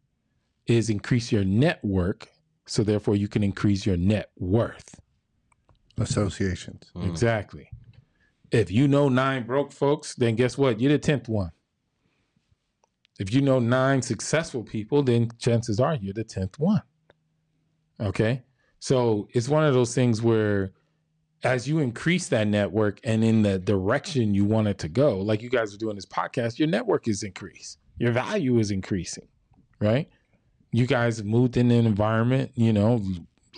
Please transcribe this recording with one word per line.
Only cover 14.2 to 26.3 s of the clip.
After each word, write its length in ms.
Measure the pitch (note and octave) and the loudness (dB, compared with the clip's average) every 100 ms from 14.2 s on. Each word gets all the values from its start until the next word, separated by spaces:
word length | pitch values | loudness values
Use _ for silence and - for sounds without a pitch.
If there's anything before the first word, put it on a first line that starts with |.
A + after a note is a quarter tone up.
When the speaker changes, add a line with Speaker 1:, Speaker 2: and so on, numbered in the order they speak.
| - D3+ E3 B2+ | -2 -2 -2 -8
Speaker 1:
people, 380 | G#2 A2 G#2 C#3+ | -8 -8 -2 0
then 260 | C3+ A#2 A#2 - | 2 2 0 -2
chances 400 | B2 A#2 A2+ G#2+ | 0 0 0 0
are 160 | C#3+ C#3+ | 0 -2
you're 180 | G2 | -6
the 100 | G#2 | -8
tenth 360 | A2 - F#2+ - | -8 -6 -6 -2
one. 240 | E3+ G#3 - _ _ _ _ _ _ _ _ _ _ - | 0 0 -2 _ _ _ _ _ _ _ _ _ _ -8
Okay? 440 | G#2 - A2 C3 - _ _ _ | -4 0 0 -2 -8 _ _ _
So 480 | - C3 A#2+ G#2 - | 0 2 2 0 -2
it's 160 | B2 A#2 | -4 0
one 140 | D3+ D#3 | 2 4
of 80 | |
those 220 | B2+ A#2+ C3+ | 4 2 2
things 260 | B2 A2 | 2 2
where 500 | A#2 A2 G#2+ G2+ F#2+ - _ _ _ _ _ _ | 2 2 2 0 -2 -8 _ _ _ _ _ _
as 240 | B2 B2+ A#2+ | -2 -2 0
you 120 | D#3+ | -2
increase 480 | C3 A#2 E3 F3 - | -2 -2 -2 -2 0
that 180 | A#2+ G#2+ | 0 2
network 520 | G#2 G2+ G2+ G#2+ - | 0 0 0 0 -2
and 200 | A#2 A2 | -2 0
in 180 | A2+ A2 | 2 4
the 160 | G#2 F#2+ | 2 0
direction 800 | F#2+ G2 F#2+ C#3 - C#3 G#2 G2 | 0 0 0 -2 -2 -2 0 2
you 100 | G2+ | 2
want 220 | A2 G#2 | 2 0
it 100 | F#2+ | -2
to 80 | D#2+ | -4
go, 280 | F#2+ C#3 F#2+ | 0 0 0
like 220 | G#2 G#2+ | -2 -2
you 80 | A#2+ | -2
guys 240 | B2 G#2+ | -2 -2
are 40 | G2+ | -6
doing 180 | A2 G2+ | -8 -8
this 100 | - | -10
podcast, 540 | - F2 | -6 -6